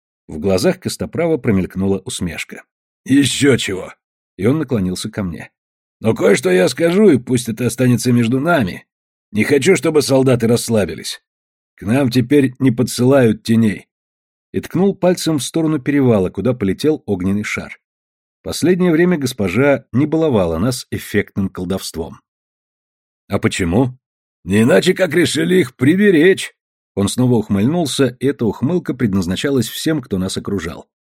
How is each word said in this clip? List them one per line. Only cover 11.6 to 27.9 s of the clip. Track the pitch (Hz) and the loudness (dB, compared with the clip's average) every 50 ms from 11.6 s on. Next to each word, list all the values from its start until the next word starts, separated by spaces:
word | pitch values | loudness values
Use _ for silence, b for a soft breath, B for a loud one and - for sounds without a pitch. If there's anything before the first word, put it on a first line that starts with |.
| _ _ _ | _ _ _
К | - | -10
нам | - 98 120 139 143 123 | -4 -2 0 0 0 2
теперь | 127 131 120 123 147 147 131 - 131 - | 0 0 0 2 2 2 2 2 -2 0
не | 131 135 | 0 0
подсылают | 127 123 123 - - - 123 127 139 139 123 110 104 - | 2 0 -2 -2 -2 0 2 4 4 4 4 4 2 0
теней». | - - 117 113 113 107 90 - - _ _ _ _ _ _ _ _ _ _ _ _ _ | -2 0 2 2 2 2 0 -4 -12 _ _ _ _ _ _ _ _ _ _ _ _ _
И | - 95 | -8 -8
ткнул | - - - 160 190 202 180 | -8 -4 -2 0 0 0 0
пальцем | - - 180 180 - - 160 160 143 | 0 0 0 0 0 0 -2 -2 -2
в | |
сторону | 127 - - 165 160 156 156 147 | -4 -4 -4 -2 -2 0 -2 -2
перевала, | 127 143 143 143 131 123 113 101 92 87 | -2 -2 0 2 4 4 4 2 2 0
куда | - - 90 87 85 | -4 -4 -2 -2 -2
полетел | - 101 95 92 - - 151 156 - - | -2 -2 -4 -2 0 0 0 0 -2 -4
огненный | - 101 90 90 95 98 104 | -6 -6 -4 -2 -2 -2 -4
шар. | 107 - - 104 85 76 - _ _ _ _ _ _ _ _ _ _ _ _ _ | -4 -6 -8 -10 -10 -14 -18 _ _ _ _ _ _ _ _ _ _ _ _ _
Последнее | - - - - - 165 190 175 180 180 | -12 -10 -6 -2 0 0 2 2 2 2
время | 156 156 175 180 180 151 | 2 2 2 2 0 0
госпожа | 135 127 - - 101 92 87 117 139 143 139 - - _ | -2 -6 -4 -2 -4 -2 0 2 2 2 2 0 -2 _
не | - 123 151 | -2 -2 0
баловала | 147 156 160 160 156 123 101 90 85 82 80 | 0 0 0 0 2 2 2 0 0 0 -2
нас | 98 131 127 - - - | -2 -2 -4 -4 -8 -10
эффектным | - 92 - - - 101 95 - - - 98 92 | -10 -10 -10 -4 -4 -4 -4 -2 -4 -6 -6 -6
колдовством. | - 90 90 87 95 92 - - - 82 - - - - _ _ _ _ _ _ _ _ _ _ _ _ _ _ _ _ _ _ _ _ _ - | -6 -8 -6 -6 -6 -6 -6 -10 -10 -10 -10 -10 -12 -20 _ _ _ _ _ _ _ _ _ _ _ _ _ _ _ _ _ _ _ _ _ -6
«А | 98 101 | -6 -2
почему?» | - 107 - - 95 82 85 113 135 127 127 _ _ _ _ _ _ _ _ _ - | -2 -2 -2 -2 -4 0 0 0 0 0 -4 _ _ _ _ _ _ _ _ _ -6
«Не | 87 98 107 | -2 2 2
иначе, | 113 131 175 190 - 180 180 | 4 4 4 2 2 2 0
как | - 185 165 135 | 0 0 0 2
решили | 175 165 - - 147 165 175 180 | 0 0 0 0 -2 -2 2 2
их | 185 147 123 - | 2 2 0 -2
приберечь». | - 127 139 175 190 208 202 185 147 156 190 190 - - - _ _ _ _ _ _ _ _ - | -2 2 2 2 4 4 4 4 6 6 4 4 2 -2 -14 _ _ _ _ _ _ _ _ -4
Он | 98 98 107 | -2 -2 -2
снова | - 120 127 123 123 | 0 0 2 2 2
ухмыльнулся, | 110 104 - 101 98 104 131 165 180 165 127 | 2 0 0 0 0 2 2 0 0 -2 -2